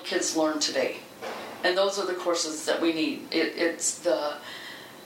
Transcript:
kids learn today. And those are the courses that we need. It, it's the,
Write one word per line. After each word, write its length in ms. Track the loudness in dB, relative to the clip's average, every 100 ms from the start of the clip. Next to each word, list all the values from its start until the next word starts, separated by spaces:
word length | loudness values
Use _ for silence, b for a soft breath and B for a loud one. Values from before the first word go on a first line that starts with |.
kids 320 | -2 0 2 2
learn 220 | 2 2
today. 360 | 0 2 0 -2 -10 -12 -8 -8 -10 -2
And 120 | 2 4
those 220 | 4 2
are 80 | 0
the 80 |
courses 520 | 0 2 2 0 -2 0
that 160 | 2
we 100 | 2
need. 400 | 2 0 -2 -2
It, 220 | 0 0 2
it's 420 | 0 2 -2 0
the, 360 | 2 2 2 -4 B B B B B B